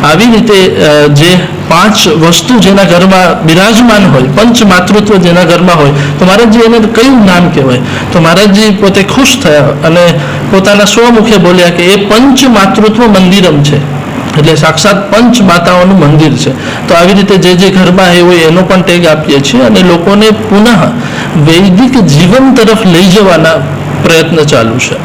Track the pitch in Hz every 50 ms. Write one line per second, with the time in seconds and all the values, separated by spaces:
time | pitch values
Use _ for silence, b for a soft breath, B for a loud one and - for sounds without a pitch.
0 | - 147 156 175 220 247 226 214 - - 208 190 190 185 - - 180 156 151 151
1 | 147 147 147 143 156 175 185 180 170 - - - - - 160 165 190 214 214 -
2 | - 190 151 160 160 165 175 - - - 254 226 175 190 196 196 196 165 175 175
3 | 180 190 190 185 185 175 151 - 156 160 165 170 190 220 233 208 247 233 214 208
4 | 196 175 143 135 127 131 - - 214 240 226 - 226 202 185 180 185 - 196 208
5 | 208 208 214 185 175 175 170 180 180 165 170 170 180 180 175 160 147 139 143 143
6 | 143 B B B 190 180 190 214 233 226 208 240 226 226 233 233 214 208 - 220
7 | 233 269 269 247 208 190 180 175 175 170 160 151 135 135 123 123 - B B B
8 | B B - 180 160 160 170 185 214 208 190 202 220 214 196 196 208 196 190 202
9 | 190 196 - 254 269 - - - - 160 151 147 135 147 147 - - 165 165 175
10 | 175 170 156 B 147 B B B B - 214 190 190 202 202 202 208 190 - 233
11 | 233 247 240 220 214 233 220 196 170 175 175 180 175 175 170 175 175 180 196 202
12 | 202 202 208 226 254 285 277 277 277 262 233 208 196 202 - - 208 214 214 220
13 | 247 220 202 190 185 180 185 202 185 175 151 143 143 147 147 143 - - - -
14 | - - - - - - - 151 147 160 160 143 147 160 156 - - 208 196 190
15 | 202 - 196 214 240 240 240 247 196 190 170 175 170 185 180 180 180 190 196 185
16 | 151 143 151 151 160 151 123 120 - 147 131 B B B B B B - 185 170
17 | 175 180 202 202 202 196 196 185 185 180 180 170 190 190 185 190 185 180 185 190
18 | 190 180 175 175 175 175 180 170 160 156 160 180 185 170 190 185 170 - 175 175
19 | 175 160 151 151 151 160 143 139 143 - - 247 262 233 214 190 180 180 175 170
20 | - 196 196 202 220 220 208 214 - - 196 202 214 240 233 180 127 - - B
21 | B B B B B B B 170 147 156 165 170 196 196 180 185 262 262 269 247
22 | 196 156 143 147 180 180 208 262 269 269 - 254 220 208 220 214 - 185 170 165
23 | 190 190 175 220 208 190 175 160 160 160 160 151 139 - - - - - - -
24 | - - 165 160 151 - - 165 147 147 147 131 113 113 113 123 - - - -
25 | -